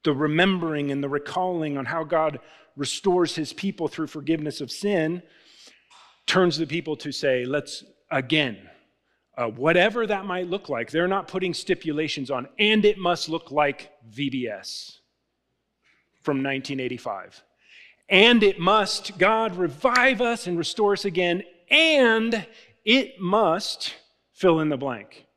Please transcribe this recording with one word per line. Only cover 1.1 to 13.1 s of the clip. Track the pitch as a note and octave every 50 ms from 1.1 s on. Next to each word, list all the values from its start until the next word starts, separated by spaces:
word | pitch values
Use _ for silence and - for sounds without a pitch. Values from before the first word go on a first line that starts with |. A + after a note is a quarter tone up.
| C#3+ C#3+ C#3+ - - F3+ F#3 F#3 F3+ E3 D#3 D3+ C#3+
on | C#3 C3
how | B2 E3+ E3 D#3+
God | D3 E3+ D#3+ D#3+ D#3 D3 C3 _ - - _ _ _ _
restores | C#3+ C#3+ - - - - G3 F3+ F#3 F3 D#3 -
his | D#3+ D3+ -
people | - - - G3 - - E3
through | D3 - - D#3
forgiveness | C#3+ - D#3 - - E3 D#3 D3+ D3+ C#3 -
of | D3 B2
sin | - - G3 G#3 G#3 F3 D#3 D#3+ F3 F3+ - _ _ _ _ _ _ - - - _ _ _ _ - - - _ _ _ _
turns | - - F#3 F#3 F3 D3+
the | D3+ E3
people | C3+ D3+ E3+ D#3+ D#3+ D3+
to | - - D3
say, | C3 - - C#3 B2+ B2+ B2
"Let's | B2+ C#3 D3 - - - - - _ _ _ _ _
again." | D3 C#3 B2+ A#2+ D#3+ D3+ D3 B2+ G#2 F#2 - - - _ _ _ _ _ _ _ _ _ _ _ _
Uh, | - A#2+
whatever | A2+ A2 A#2+ C3 D#3+ E3+ F3 F#3 A3 G#3 A#3+ A3+
that | G#3 G#3 F#3+ F#3+
might | G3 F3+ F#3 F3+
look | F3 F3+ G3+ -
like, | - C#3 A#2 A#2 -
they're | C#3+ D#3+ F3
not | F#3 F#3+ G3 F3
putting | - - F#3 F#3 F#3 E3+
stipulations | - - - F3+ - - D#3+ D3 D3+ D#3+ D3 - D3 C3 C3
on, | C#3 B2 - - _
And | - G#3 G#3 A3 A3 G3+
it | G#3 G#3
must | G3 F#3 F3